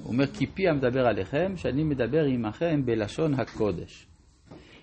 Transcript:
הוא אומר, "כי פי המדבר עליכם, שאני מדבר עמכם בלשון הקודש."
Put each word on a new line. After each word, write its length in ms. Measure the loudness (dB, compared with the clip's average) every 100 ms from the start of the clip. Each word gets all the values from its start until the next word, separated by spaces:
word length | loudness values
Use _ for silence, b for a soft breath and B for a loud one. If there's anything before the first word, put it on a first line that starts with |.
הוא 100 | -4
אומר, 140 | 0 0
"כי 200 | 0 -4
פי 220 | 0 2
המדבר 380 | 2 2 2 2
עליכם, 500 | 2 0 -2 -2 -2
שאני 280 | -2 0
מדבר 400 | 0 0 2 2
עמכם 600 | 2 0 -2 -2 0 0
בלשון 500 | 2 0 -2 -2 0
הקודש." 720 | 0 -2 -2 0 -2 -8 -16 -20 -20 -20 _ -20 B B B